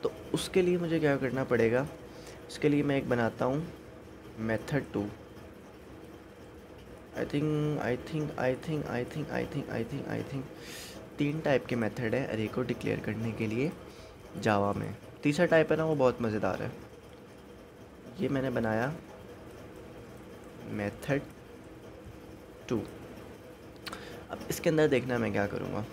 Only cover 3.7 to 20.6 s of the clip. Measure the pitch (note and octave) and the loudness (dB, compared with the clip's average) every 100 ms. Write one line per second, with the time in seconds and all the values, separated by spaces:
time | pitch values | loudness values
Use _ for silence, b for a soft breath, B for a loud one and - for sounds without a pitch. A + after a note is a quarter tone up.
3.7 | - - - - - - - A2 A2 - | -10 -16 -16 -16 -16 -14 -4 0 0 2
4.7 | C#3+ - - G#2 - - - - - - | 0 0 -2 -2 -4 -14 -16 -16 -16 -18
5.7 | - - - - - - - - - - | -18 -16 -16 -16 -16 -18 -18 -18 -16 -16
6.7 | - - - - - A#2+ D3 D3+ D3+ D3+ | -18 -16 -16 -10 -6 -2 0 2 2 2
7.7 | D3 A2 B2 - D#3 D3 - B2+ B2+ - | 0 0 0 -2 -4 -2 0 0 0 -2
8.7 | D#3 C#3+ A#2+ B2 D3+ C#3+ B2 B2 C#3+ - | -2 -2 -2 -2 -4 -2 -2 -2 -4 -4
9.7 | A2+ A2+ C#3 B2+ A2+ - C3+ C3+ B B | -4 -2 -4 -4 -4 -4 -6 -6 B B
10.7 | B B B - - D3 D3+ D3+ C3 - | B B B -14 0 0 2 4 4 4
11.7 | A#2+ G#2+ G#2 A#2 A#2 C#3 A2 G#2+ - B2+ | 0 0 0 0 2 0 0 0 0 0
12.7 | B2 A2 G#2 - G#2+ A#2 A2 A2 A2 D3 | 0 0 0 0 -2 -2 0 0 2 0
13.7 | - - B B B - - A2 G#2 G2+ | -2 -14 B B B -12 0 4 6 6
14.7 | G2+ G#2 G#2 - - D3 D3 E3+ E3 D#3 | 2 -2 -6 -12 0 2 4 8 8 8
15.7 | D#3 D#3+ D3+ B2+ A#2 A#2 G#2+ G2+ - G#2 | 4 4 6 6 6 2 2 2 0 -4
16.7 | - - - - - - - - - - | -6 -14 -16 -18 -18 -18 -18 -18 -18 -18
17.7 | - - - - - A#2+ C#3 C3 A#2+ A2+ | -18 -18 -18 -16 -4 0 2 2 2 2
18.7 | A2 B2+ E3 - - - - - - - | 2 2 -2 -10 -16 -16 -16 -16 -16 -14
19.7 | - - - - - - - - - | -14 -14 -14 -14 -16 -16 -16 -16 -14